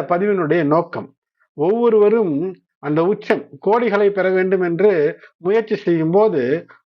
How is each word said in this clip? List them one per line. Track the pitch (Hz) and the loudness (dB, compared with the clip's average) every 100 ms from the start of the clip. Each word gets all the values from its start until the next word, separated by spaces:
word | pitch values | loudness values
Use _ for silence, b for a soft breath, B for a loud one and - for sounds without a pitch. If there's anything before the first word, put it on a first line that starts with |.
பதிவினுடைய | 147 175 208 190 151 170 143 | 2 -2 0 0 0 0 2
நோக்கம். | 160 170 113 - _ _ _ _ - | 0 -2 -8 -14 _ _ _ _ -4
ஒவ்வொருவரும் | 165 226 233 214 208 226 185 143 185 180 _ _ | -2 0 2 4 4 2 0 -2 -6 -10 _ _
அந்த | 143 151 175 | -4 0 0
உச்சம், | 208 - 196 - - | -2 -2 -4 -6 -8
கோடிகளை | 196 233 233 202 202 | -2 0 0 0 0
பெற | 196 185 | 0 0
வேண்டும் | 185 185 190 | 0 0 0
என்று | 175 170 208 170 151 - B _ | -2 2 2 2 0 -4 B _
முயற்சி | 175 226 214 202 | -2 0 0 -4
செய்யும் | 180 170 160 196 | 0 0 2 2
போது, | 220 151 120 160 - b | 2 0 -2 -4 -6 b